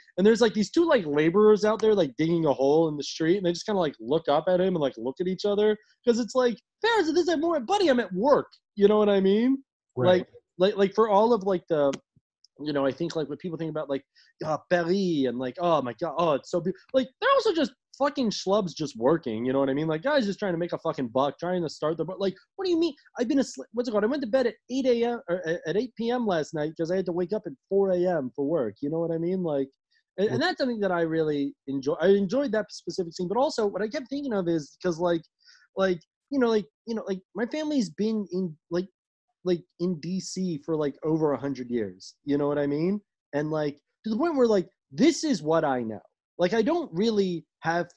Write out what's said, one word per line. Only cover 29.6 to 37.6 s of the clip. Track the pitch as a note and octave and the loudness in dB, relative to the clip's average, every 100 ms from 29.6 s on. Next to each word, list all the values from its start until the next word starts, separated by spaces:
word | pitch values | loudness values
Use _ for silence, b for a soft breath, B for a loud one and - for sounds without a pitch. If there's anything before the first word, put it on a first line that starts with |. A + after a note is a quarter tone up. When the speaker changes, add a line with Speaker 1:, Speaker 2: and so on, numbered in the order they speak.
| C#3 _ _ _ _ - | -4 _ _ _ _ -2
Speaker 1:
and, | G#3+ | 0
and | B3 | 2
Speaker 2:
Well | F4 | 0
Speaker 1:
that's | - | 0
something | C4+ A3+ | -4 -2
that | F#3+ | 0
I | F3 | 0
really | E3 D#3+ D#3 D3 C#3+ - - | 0 0 0 0 -2 -6 -8
enjoy. | C#3 C3 D#3+ | -4 -2 0
I | F3+ | 4
enjoyed | G3+ F#3+ B3 C#4+ | 4 2 -2 0
that | G#3+ - | -2 -4
specific | - - E3+ E3+ | -12 -12 -8 -8
scene, | D#3 F3 | -6 -4
but | A3 | 0
also | D4 C4 G#3 | -2 0 -2
what | F#3 | -2
I | G#3+ | -6
kept | D4+ B3+ | -6 -8
thinking | C#4 C#4 | -8 -4
of | G3+ F3 | -2 0
is | E3 C#3 _ | -2 -4 _
'cause, | F3+ D#3+ | -6 -2
like, | F3 E3+ - _ b b b - | 0 -2 -4 _ b b b -2
like, | F#3+ F3+ _ _ - | 0 -2 _ _ -6
you | C#4 | 0
know, | A#3 | 2
like, | A3 - _ - | 2 -2 _ -8
you | A3 | -8
know, | F3+ | -6
like, | F#3 _ F#3 | -8 _ -8
my | A3+ | -6
family's | D4+ | -4